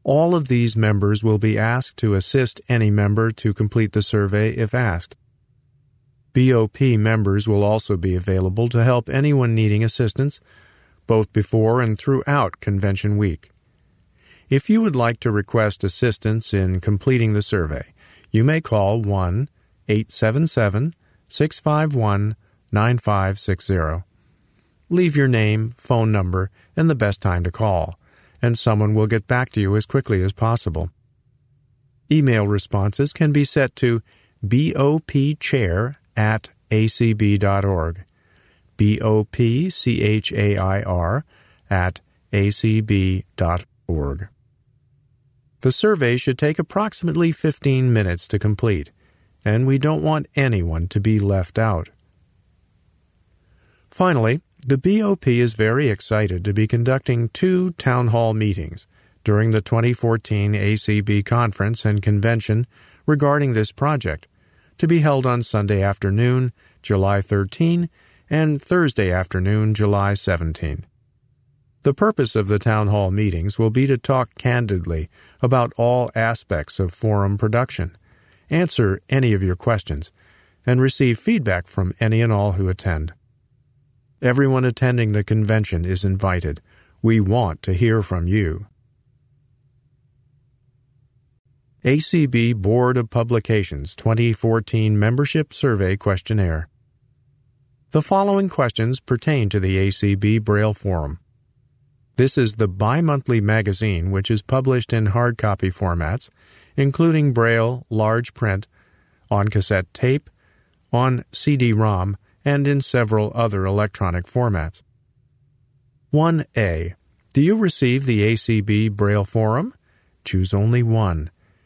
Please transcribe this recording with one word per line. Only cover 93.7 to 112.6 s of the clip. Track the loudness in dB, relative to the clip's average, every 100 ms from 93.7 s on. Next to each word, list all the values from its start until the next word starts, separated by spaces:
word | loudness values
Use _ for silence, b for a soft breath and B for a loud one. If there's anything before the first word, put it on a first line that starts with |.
| -6 -10
twenty | -4 0 2 2
fourteen | 0 0 0 0 0 2 2
Membership | 2 0 0 -2 -4
Survey | -2 0 0 0 0
Questionnaire. | -2 -2 -2 0 0 -2 -6 _ _ _ _ _ _ _ _ _ _ _ _
The | -4
following | 0 2 2 2 0
questions | -2 -2 0 -2 -4
pertain | -4 -2 0 0 0
to | 0
the | 0 0
A | 0
C | 0 0 2
B | 2 0
Braille | 0 0 0
Forum. | -2 -4 -4 -4 -8 _ _ _ _ _ _ _ _ _ 0
This | 0 2
is | -2 0
the | -4
bi-monthly | 0 0 0 0 -2 0 0
magazine, | 2 0 0 -2 -2 -2 -2
which | -2 -2
is | -2
published | 0 -2 0 0 0
in | 0 0
hard | 0 0 0
copy | -4 -2 -4
formats, | -2 -2 -2 -2 -6 -10 b b b b -2
including | -2 2 2 2 2
Braille, | 2 2 2 0 -4 -6
large | -2 0 0 -4
print, | -4 -2 -2 -6 b b b b b b
on | -2 0
cassette | -2 0 -2 -2
tape, | -4 -2 -2 -4 _ _ _ _ _ _
on | -2 0 -2 -6
C | -6 -2 2
D | 2
rom, | 2 2 0 -2 -6 _ _
and | -2 0